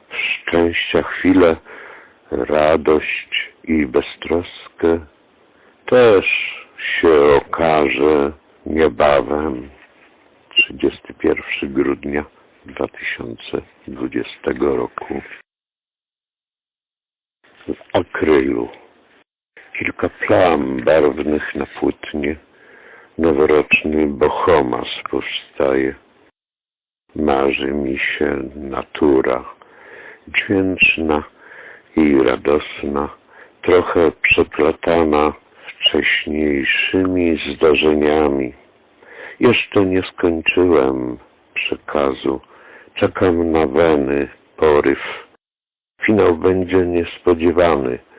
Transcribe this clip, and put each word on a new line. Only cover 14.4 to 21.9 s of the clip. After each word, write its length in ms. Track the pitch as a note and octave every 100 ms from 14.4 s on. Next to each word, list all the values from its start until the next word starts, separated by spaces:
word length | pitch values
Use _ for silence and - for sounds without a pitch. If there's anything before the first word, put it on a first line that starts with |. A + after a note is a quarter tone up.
| C#2 B1+ C#2+
roku. 460 | B1+ A#1 - - C#2 - - _ _ _ _ _ _ _ _ _ _ _ _ _ _ _ _ _ _ _ _ _ _ -
W 60 | - -
akrylu. 760 | G#2 F2 - D#2+ D2 C2 A#1 A#1 - _ _ _ _ _ _ _ - - -
Kilka 300 | - - F2+
plam 760 | - - G2+ F2+ D#2+ C2 C2
barwnych 720 | B1 D#2 D2 C#2 C#2+ D2+ -
na 100 | D2
płótnie. 680 | C2+ - C#2